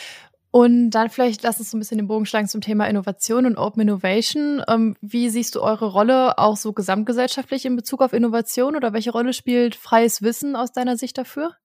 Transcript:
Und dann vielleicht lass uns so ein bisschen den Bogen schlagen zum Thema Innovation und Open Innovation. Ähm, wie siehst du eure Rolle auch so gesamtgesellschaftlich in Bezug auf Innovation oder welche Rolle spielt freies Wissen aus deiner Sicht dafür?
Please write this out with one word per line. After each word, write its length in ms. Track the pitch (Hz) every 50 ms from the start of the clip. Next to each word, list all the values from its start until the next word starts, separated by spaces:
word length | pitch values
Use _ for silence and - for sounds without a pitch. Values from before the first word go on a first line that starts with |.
| - - - - - _ _ _ _ _ -
Und 360 | 240 240 240 240 240 240 226
dann 180 | 214 220 226 226
vielleicht 340 | - - 247 247 214 208
lass 180 | - 233 220 -
uns 100 | 220 -
so 80 | - 220
ein 20 |
bisschen 160 | 214 - 233
den 120 | 214 208 190
Bogen 180 | 214 220 214
schlagen 200 | - - 214 214
zum 140 | 196 - 220
Thema 260 | 202 208 214 208 208
Innovation 600 | - 208 202 185 208 185 - - - 226 247 254
und 100 | 254 214
Open 240 | - - 214 208 220
Innovation. 800 | 214 208 208 190 - 185 190 220 226 - - 302 294 294 294 277 - -
Ähm, 280 | 226 226 226 220 - -
wie 300 | - 202 - 240 240 240
siehst 240 | 214 240 226 - -
du 80 | -
eure 280 | - 214 220 214 226 208
Rolle 460 | 185 196 214 233 262 262 262 254 -
auch 220 | - - 214 214 208
so 160 | - 220 202
gesamtgesellschaftlich 880 | - 196 185 190 202 214 233 240 240 247 254 - 269 254 - 269 269 -
in 100 | 262 247
Bezug 280 | 240 - - 277 247
auf 100 | 269 247
Innovation 640 | - 233 233 233 220 233 226 - - 247 247 277 311
oder 160 | 302 254 226
welche 200 | 202 226 214 240
Rolle 200 | - 233 240 254
spielt 420 | 247 - - 254 247 240 240 240 214
freies 460 | - - - 240 226 233 233 - -
Wissen 340 | 202 226 233 - - 285 277
aus 180 | 233 254 247
deiner 260 | - 254 247 254 247 226
Sicht 180 | - 247 -
dafür? 360 | - 247 - - 285 302 339 - _